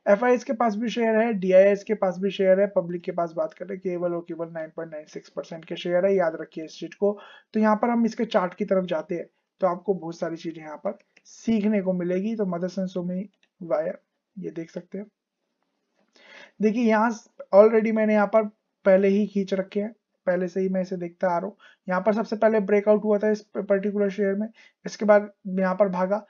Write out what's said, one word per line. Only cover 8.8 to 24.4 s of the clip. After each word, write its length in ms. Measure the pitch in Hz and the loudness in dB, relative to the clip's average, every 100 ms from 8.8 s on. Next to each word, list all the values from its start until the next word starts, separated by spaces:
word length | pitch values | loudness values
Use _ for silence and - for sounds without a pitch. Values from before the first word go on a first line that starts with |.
| 180 | 0
जाते 280 | 160 - | -4 -4
हैं 120 | 170 160 _ _ _ | -8 -10 _ _ _
तो 60 | 185 | -2
आपको 260 | 180 208 | -2 -4
बहुत 240 | 185 160 165 | -4 -8 -8
सारी 180 | 165 165 | -8 -8
चीजें 240 | 165 156 | -10 -12
यहाँ 140 | 156 147 | -14 -10
पर 200 | 196 - _ _ - | -8 -10 _ _ -20
सीखने 540 | - - 226 208 214 | -8 -2 0 2 0
को 100 | 185 | 0
मिलेगी। 420 | 180 175 185 208 220 | -2 -2 -2 -4 -4
तो 80 | 190 | -4
मदरसन 400 | 170 185 196 185 | -4 -6 -6 -6
सोमी 420 | 190 180 180 208 _ _ _ | -6 -6 -8 -10 _ _ _
वायर 380 | 170 151 165 - _ _ _ 202 | -4 -4 -4 -10 _ _ _ -14
ये 140 | 170 | -12
देख 200 | 156 165 | -12 -12
सकते 280 | 175 175 190 | -14 -14 -14
हैं, 80 | 208 _ _ _ _ _ _ _ _ _ _ _ - - - - | -16 _ _ _ _ _ _ _ _ _ _ _ -20 -20 -20 -2
देखिए 220 | 208 214 | 0 2
यहाँ 260 | 226 220 233 214 - - - | 2 2 2 -2 -12 -20 4
already 380 | 190 220 226 220 | 6 8 6 2
मैंने 200 | 220 214 | 0 2
यहाँ 120 | 214 202 | 2 2
पर 180 | 220 214 - _ _ | 2 0 -6 _ _
पहले 240 | 196 190 196 | 4 4 4
ही 180 | 196 202 | 2 0
खींच 260 | 202 190 | -2 -2
रखे 260 | 190 185 202 | -4 -4 -6
हैं, 120 | 214 - _ _ - | -6 -10 _ _ -2
पहले 220 | 180 180 | -2 -2
से 120 | 190 | -2
ही 80 | 190 | -2
मैं 140 | 185 | -2
इसे 140 | 185 185 | -4 -6
देखता 320 | 170 - 185 | -8 -4 -2
आ 80 | 175 | -2
रहा 80 | 190 | -4
हूँ। 100 | - - _ - | -10 -20 _ -6
यहाँ 120 | 185 | -2
पर 140 | 202 | 0
सबसे 220 | 214 220 214 | 0 -2 0
पहले 240 | 220 220 | 2 2
ब्रेकआउट 420 | 196 208 208 214 | 2 2 4 2
हुआ 140 | 214 208 | 2 2
था 120 | 214 | 2
इस 100 | 208 - 220 | -2 -4 -8
पर्टिकुलर 520 | 202 196 208 202 202 | 0 0 0 -2 -2
शेयर 240 | 190 196 | 0 -2
में, 140 | 202 | -2